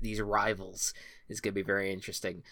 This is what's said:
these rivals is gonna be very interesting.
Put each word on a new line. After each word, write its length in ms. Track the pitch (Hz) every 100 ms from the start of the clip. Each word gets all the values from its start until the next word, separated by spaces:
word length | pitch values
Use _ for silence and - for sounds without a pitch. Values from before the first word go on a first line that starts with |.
these 180 | 113 107
rivals 720 | 104 104 107 98 95 101 - - - - -
is 120 | 107
gonna 120 | 104
be 80 | 98
very 300 | 95 98 98
interesting. 500 | 95 98 92 98 87 -